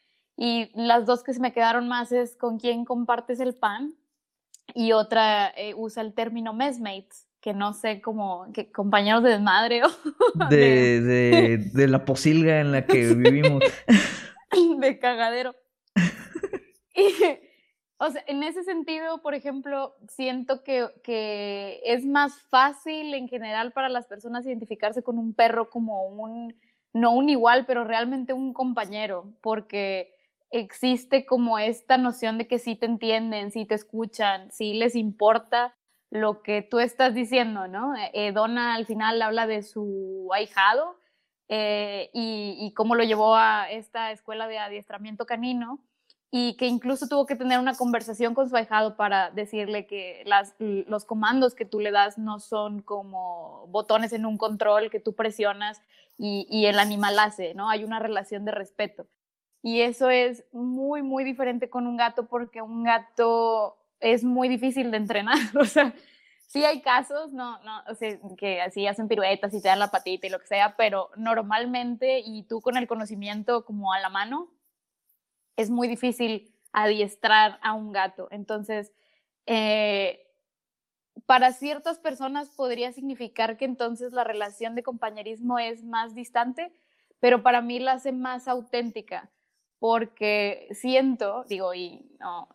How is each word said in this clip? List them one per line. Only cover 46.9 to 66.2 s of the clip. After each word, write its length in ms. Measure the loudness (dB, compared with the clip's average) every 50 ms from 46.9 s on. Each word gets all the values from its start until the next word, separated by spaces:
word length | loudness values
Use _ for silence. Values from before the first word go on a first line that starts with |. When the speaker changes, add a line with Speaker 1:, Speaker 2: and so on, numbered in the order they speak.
| -4 -4 -4
Speaker 1:
tuvo 180 | -2 0 0 0
que 120 | 0 -2
tener 220 | -4 -2 0 0 2
una 160 | 2 0 -2
conversación 580 | -2 -2 0 0 -2 -2 -4 -6 -2 -2 0 0
con 160 | 0 0 2
su 80 | 2
ahijado 400 | 0 0 2 2 2 2 0 0
para 340 | -2 0 2 2 2 0 0
decirle 560 | -4 -8 -8 -6 -6 -6 -6 -4 -6 -6 -8
que 340 | -8 -12 -12 -12 -12 -14 -10 -2
las, 280 | 2 2 2 2 0 _ -8
los 460 | -6 -4 -2 -4 -4 -4 -6 -6 -6
comandos 500 | -6 -4 -2 0 2 4 4 4 2 2
que 80 | 0 -8
tú 160 | -6 -4 -4
le 120 | -2 0
das 260 | 4 4 2 2 0
no 240 | -6 -8 -8 -8 -10
son 400 | -10 -6 -4 -4 -4 -4 -8 -10
como 840 | -10 -10 -10 -10 -10 -10 -12 -10 -10 -10 -12 -12 -14 -16 -18 -20 -10
botones 440 | -4 -4 -2 0 2 2 2 2 0
en 140 | -4 -4 -4
un 120 | -4 -4
control 520 | -2 -2 -2 0 2 4 4 4 4 4 0
que 100 | -4 -6
tú 160 | -6 -4 -4
presionas 680 | -2 -2 -2 -2 0 -2 -2 -2 -2 -6 -8 -8 _ _ _ _ _ _ _ _
y, 280 | -8 -6 -6 -4 -6 -6 -2
y 160 | 0 2 4
el 140 | 4 4 4
animal 380 | 2 2 0 0 0 0 4 4
hace, 340 | 2 2 0 -4 -8 -8 -6
¿no? 160 | -6 -4 -2
Hay 160 | -2 -2 -4
una 140 | -6 -6 -6
relación 440 | -4 -4 -4 -6 -6 -6 -8 -8 -6
de 80 | -6
respeto. 560 | -6 -8 -8 -10 _ -6 -6 -6 _ -12 -20 _ _ _ _ _ _ _ _ _ _ _
Y 180 | -6 -2 0 2
eso 300 | 2 0 0 0 2 4
es 340 | 4 4 4 2 0 -4 -14 _
muy, 520 | -10 -8 -6 -4 -4 -4 -2 -2 -4 -4 -4
muy 200 | -4 -4 -4 -4
diferente 460 | -4 -4 -4 -4 -4 -2 -4 -6 -6
con 180 | -6 -6 -6
un 80 | -4 -2
gato, 320 | 0 0 0 0 -4 -6
porque 340 | -4 -4 -6 -6 -6 -12 -14
un 220 | -12 -10 -8 -4 0
gato 920 | 0 0 0 0 _ _ 0 2 2 4 2 2 2 2 0 -2 -4 -6 _ _ _ _ -2
es 240 | 2 2 2 4 2
muy 240 | 0 0 2 2 0
difícil 420 | 0 0 0 -2 0 0 -2 -2
de 60 | -2
entrenar, 400 | -2 -2 -2 -2 -2 0 2 2
<laughs> 200 | 2 0 2 2
o 60 | 2 2
sea, 300 | 4 4 4 2 2 0 -8 _ _ _ _